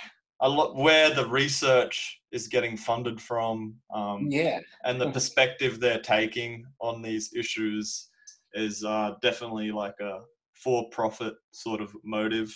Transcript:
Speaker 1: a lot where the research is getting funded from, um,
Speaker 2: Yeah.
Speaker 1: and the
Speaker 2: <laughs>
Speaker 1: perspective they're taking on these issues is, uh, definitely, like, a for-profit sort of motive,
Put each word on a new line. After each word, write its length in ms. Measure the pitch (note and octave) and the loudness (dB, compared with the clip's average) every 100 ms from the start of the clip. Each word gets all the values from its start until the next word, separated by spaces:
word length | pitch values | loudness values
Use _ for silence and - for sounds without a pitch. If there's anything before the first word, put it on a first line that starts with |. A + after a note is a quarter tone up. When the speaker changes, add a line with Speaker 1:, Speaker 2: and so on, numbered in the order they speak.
| - _ _ _ | -16 _ _ _
Speaker 1:
a 60 | C3 | 2
lot 280 | C#3+ D#3 C3+ | 4 2 4
where 360 | D3 D#3 D#3 | 6 8 8
the 140 | C#3 A#2 | 6 2
research 960 | C3 C3+ - C#3 B2+ - - - - _ | 2 2 2 6 6 6 -2 -8 -12 _
is 160 | B2 - | -8 0
getting 300 | B2+ A#2+ A2 | 0 0 -4
funded 420 | - A#2 B2 A2+ | -2 -2 -2 -6
from, 540 | - A#2 A2+ A2 A2 - _ | -4 -2 0 -2 -6 -12 _
um, 340 | G#2+ G2+ G2+ D3 | -6 -4 -4 -2
Speaker 2:
Yeah. 300 | C#3+ D#3+ - - - B2+ | 0 0 -2 -8 -8 -4
Speaker 1:
and 160 | B2+ | -2
the 100 | C#3+ | -2
Speaker 2:
<laughs> 0 | |
Speaker 1:
perspective 680 | C3 A#2 - C3 - C3 A2+ | -2 -2 2 2 2 -2 2
they're 200 | B2 A2+ | 0 0
taking 640 | - A2 A2 A#2+ A#2 A#2 A#2+ _ | 2 2 2 -2 -8 -10 -16 _
on 220 | A2+ A#2 | -6 -6
these 320 | A2+ A2 G#2+ A#2 | -6 -6 -6 -6
issues 720 | A2+ A2+ G#2+ G#2+ G#2 - - _ - - _ | -4 -2 -2 -2 -4 -8 -12 _ -20 -20 _
is, 320 | G#2 G#2+ G2 G#2+ | -6 -4 -4 -2
uh, 300 | G#2+ G#2 G2 | -2 -2 0
definitely, 500 | B2 A#2 A#2+ A2 G#2+ | -2 -2 -6 -6 -4
like, 280 | G#2 G2+ - | -4 -6 -6
a 220 | G2+ F#2+ - _ _ | -10 -10 -14 _ _
for-profit 840 | _ - A#2+ A2+ - C#3+ - A2 - _ | _ -2 0 -2 -2 -4 -2 -8 -8 _
sort 300 | - A#2 G#2+ | -12 -6 -6
of 120 | G#2+ G#2 | -6 -12
motive, 460 | G#2 G#2+ G#2+ A2 G#2+ | -6 -2 0 0 -4